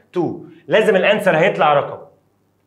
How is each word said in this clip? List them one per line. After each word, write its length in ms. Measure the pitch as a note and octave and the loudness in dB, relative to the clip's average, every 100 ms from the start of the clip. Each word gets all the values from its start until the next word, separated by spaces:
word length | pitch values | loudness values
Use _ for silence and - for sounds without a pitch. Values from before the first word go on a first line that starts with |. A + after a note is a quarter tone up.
| _ F3 | _ -6
two. 80 | D3+ - - - - | -6 -8 -16 -20 -2
لازم 280 | F#3+ G#3 F#3+ | 0 2 2
الانسر 420 | D3+ G#3 F#3 D#3+ | 2 0 0 2
هيطلع 360 | F#3+ G3 D#3 | 0 2 2
رقم. 240 | C#3+ - G#2 - _ _ _ _ _ | 2 -2 -10 -18 _ _ _ _ _